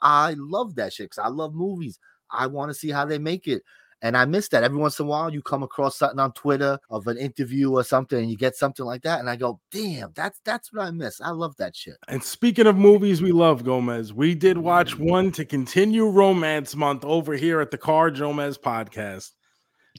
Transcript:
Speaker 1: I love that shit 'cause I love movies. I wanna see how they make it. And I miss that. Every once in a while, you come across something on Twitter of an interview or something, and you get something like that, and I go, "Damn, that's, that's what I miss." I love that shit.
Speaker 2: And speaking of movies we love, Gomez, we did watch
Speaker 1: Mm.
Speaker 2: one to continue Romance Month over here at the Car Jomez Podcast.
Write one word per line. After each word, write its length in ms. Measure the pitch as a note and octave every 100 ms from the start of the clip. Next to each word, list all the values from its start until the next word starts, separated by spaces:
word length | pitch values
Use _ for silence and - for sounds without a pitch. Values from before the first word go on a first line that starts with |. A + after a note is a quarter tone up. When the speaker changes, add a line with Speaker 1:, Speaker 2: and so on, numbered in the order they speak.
Speaker 1:
I 320 | C#3+ D3 D#3+ D3
love 380 | C#3+ G3 A3+ B2+
that 180 | F#2+
shit 180 | - G2
'cause 80 | -
I 80 | A2
love 260 | D3 D#3
movies. 460 | D#3+ F#3+ F3+ C3 - _ _ -
I 160 | A#2 C3
wanna 260 | C#3 D3
see 160 | C#3+ D#3
how 160 | C#3+ D3
they 140 | D3+
make 280 | D#3 F#3 D3+
it. 140 | G#2+ _ _ _ -
And 140 | A2+ B2
I 80 |
miss 240 | C3+ F#3+ -
that. 160 | B2
Every 140 | A#2+ C#3+
once 200 | D3+ -
in 100 | D3
a 20 |
while, 200 | D3+ E3
you 120 | D3
come 200 | - C#3
across 360 | C3 - C#3 -
something 220 | C#3+ C3+
on 120 | C3+
Twitter 480 | - D3 C#3 C#3 C#3 -
of 180 | G#2+ A2
an 100 | A#2
interview 520 | C3+ C3 B2 C3+ C#3
or 140 | B2+
something, 340 | - C3 C3 B2
and 140 | A2+
you 60 | G#2
get 180 | C3 -
something 300 | C#3 C3+ B2
like 160 | B2
that, 180 | D#3+ D#3+
and 100 | B2
I 60 | A#2+
go, 240 | B2 F3 _
"Damn, 420 | G3+ G#3 C3+ F#2+ G#2+
that's, 240 | F#3+ - -
that's 260 | A#3 -
what 120 | G#3+ F#3
I 60 |
miss." 280 | E3+ A#2+ -
I 120 | D#3+
love 260 | E3 E3 -
that 180 | F2+ -
shit. 220 | - - -
Speaker 2:
And 160 | C3+
speaking 420 | - - A#3+ A3+ A3
of 120 | F#3+
movies 440 | G3+ G#3 G3+ E3
we 120 | F#3
love, 320 | E3+ E3 C3 B2
Gomez, 480 | B2+ A#2+ A#2 G#2+
we 220 | G#2+ D#3+ D#3+
did 220 | F#3 F3
watch 380 | E3 F3 E3+ -
Speaker 1:
Mm. 120 | D#3+
Speaker 2:
one 220 | F#3 F#3+
to 100 | D#3+
continue 640 | C#3 C#3+ B2 F#3 G#3 A3 A3
Romance 720 | F#3+ G3 F3+ D#3 D3+ B2+ C#3+
Month 260 | C#3+ C3+
over 300 | C#3+ E3 D3+
here 260 | C#3 E3 D#3+
at 120 | C#3+
the 60 | C#3
Car 320 | D#3+ D#3 E3
Jomez 480 | C3+ D3 D3 C#3+ C#3
Podcast. 760 | C3 A2+ G#2 A2 G2+ F#2+ - _ _ _ _ _ _